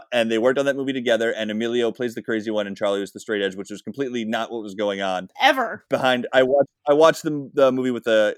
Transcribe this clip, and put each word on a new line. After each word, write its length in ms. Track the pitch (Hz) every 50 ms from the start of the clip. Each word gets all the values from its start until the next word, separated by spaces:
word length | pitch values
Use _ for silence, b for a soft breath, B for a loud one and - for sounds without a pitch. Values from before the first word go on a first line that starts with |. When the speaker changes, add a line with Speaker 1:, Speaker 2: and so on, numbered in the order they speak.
| - _
Speaker 1:
and 180 | - 120 117 113
they 80 | 113 113
worked 180 | 110 127 131
on 100 | 143 139
that 100 | 139 135
movie 160 | 139 135 135
together, 400 | 131 131 120 120 117 110 113 117
and 180 | - 107 110 107
Emilio 400 | 107 107 117 117 120 120 120 117
plays 240 | 107 - 123 117 110
the 80 | 117
crazy 260 | - - 113 110 104 113
one, 200 | 107 107 101 101
and 80 | 101
Charlie 240 | - 107 101 101 98
was 100 | 98 92
the 60 | - 101
straight 240 | - - 110 101
edge, 140 | 98 98 92
which 140 | 98 95 -
was 120 | 104 95
completely 420 | - 113 107 135 139 127 123 120 113
not 280 | 110 117 110 113 -
what 100 | 110 117
was 140 | 104 107 95
going 240 | 101 107 101 98 98
on. 260 | 98 95 92 90 92 - _ -
Speaker 2:
Ever. 440 | 240 277 294 - - 175 - 110 _ _
Speaker 1:
Behind, 380 | 139 120 135 131 127 123 117 -
I 120 | - 131 131
watched, 240 | 127 135 143 139 - _ _ _ 147
I 40 | 147
watched 300 | 147 160 160 151 - -
the, 260 | 160 151 147 139 123 -
the 180 | 143 139 131
movie 180 | 127 127 127 127
with 140 | 123 117 -
the, 320 | 120 110 110 107 104 -